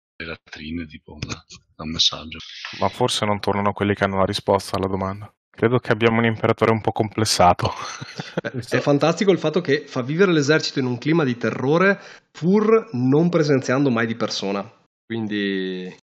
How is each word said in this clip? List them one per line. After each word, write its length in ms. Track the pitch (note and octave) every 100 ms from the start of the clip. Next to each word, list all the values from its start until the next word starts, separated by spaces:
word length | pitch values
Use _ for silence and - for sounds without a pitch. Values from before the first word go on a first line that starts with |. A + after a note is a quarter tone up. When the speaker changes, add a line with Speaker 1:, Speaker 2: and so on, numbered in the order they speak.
| _ -
Speaker 1:
Le 60 | E2
latrine, 580 | D#2 _ - D#2 E2+ D#2+
tipo, 300 | E2 - D2+
da, 140 | - - - - _ -
da 80 | D#2
un 60 |
messaggio. 460 | E2 - D2+ D#2 D#2+ - - - -
Speaker 2:
Ma 80 | G2+
forse 360 | - B2 - G#2+
non 140 | G#2
tornano 340 | - G2+ G2+
quelli 220 | G2 G2+ G2+
che 80 |
hanno 140 | G2+ G2
la 60 | F#2+
risposta 520 | G#2 - G2 - F#2+
alla 120 | F#2+
domanda. 440 | F#2+ F#2+ G2+ G#2 _ _
Credo 300 | - A#2 B2
che 140 | -
abbiamo 260 | A2+ A2+ A2+
un 60 | A#2
imperatore 480 | A2 A2+ A2+ G#2+
un 80 | A2
po' 100 | G#2+
complessato. 800 | - A2 - A2 - F3 - A#2+ - - - - - - -
Speaker 3:
Beh, 80 | A#2 B2 A#2+
è 100 | C3+
fantastico 500 | D3 C#3+ D3+ E3+ G3
il 80 | E3+
fatto 220 | D#3 F3+
che 240 | E3 D3 D3
fa 160 | C#3
vivere 300 | B2 D#3+ G3
l'esercito 460 | D#3+ C3+ D#3 D3+ -
in 60 | B2+
un 120 | B2
clima 240 | D3 E3 C3+
di 120 | A#2+
terrore 640 | A2+ A2+ B2+ E3 F#3+ F#3+ - - _
pur 560 | - D#3+ G#3 G#3+ A3+ A3 B2+
non 340 | B2+ C#3+ E3+
presenziando 600 | F3 D3 C3+ B2+ B2+ C#3+
mai 160 | A#2 A#2
di 100 | A2+
persona. 520 | G#2+ - G2 G2 G#2+ - _ _ -
Quindi 880 | A2+ G#2+ G#2 G2+ G2 F#2 F#2 F#2 F2+